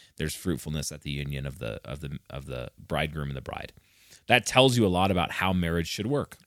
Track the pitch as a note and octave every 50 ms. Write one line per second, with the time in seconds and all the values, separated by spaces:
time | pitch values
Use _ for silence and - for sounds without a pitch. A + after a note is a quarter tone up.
0 | - _ _ - D#2+ D#2 - - - F#2 D#2+ B1+ - D2+ D2+ D#2 D2 - - D2
1 | - D2+ C#2+ C#2 C#2+ C#2 C#2 C#2 C2+ C#2 C2 C2 B1+ A1+ G#1+ - - - B1+ C#2+
2 | D2 C#2 C#2+ C2 _ - - C#2 C#2 C2+ B1+ B1 B1 - _ - - - D#2+ D2
3 | D2+ D#2 D2 D#2 D2 C#2+ C2+ C2 B1 - G#1 G#1 - - - - _ _ _ _
4 | _ - - - _ - A#2 B2 A2 - - C3 C3 C3+ A#2+ B2 A2+ G2 F2+ F2+
5 | F#2 G2 G2 F2+ E2 - - - F#2 F#2 F#2 F2+ F2 E2 E2+ E2+ E2+ - - -
6 | G2+ A2+ C#3+ C#3+ G#2 - - - _